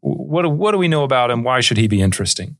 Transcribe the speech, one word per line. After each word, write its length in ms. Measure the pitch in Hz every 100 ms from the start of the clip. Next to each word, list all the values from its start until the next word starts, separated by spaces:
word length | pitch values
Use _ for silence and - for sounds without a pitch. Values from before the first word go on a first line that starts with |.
W-, 220 | - -
what 200 | - 165
do, 60 | 175
what 220 | 151 208
do 60 | 202
we 100 | 180
know 160 | 156
about 280 | 139 131 120
him? 120 | 120
Why 160 | 120 127
should 160 | 117 107
he 100 | 110
be 160 | 104
interesting? 540 | 95 - 98 - 92 -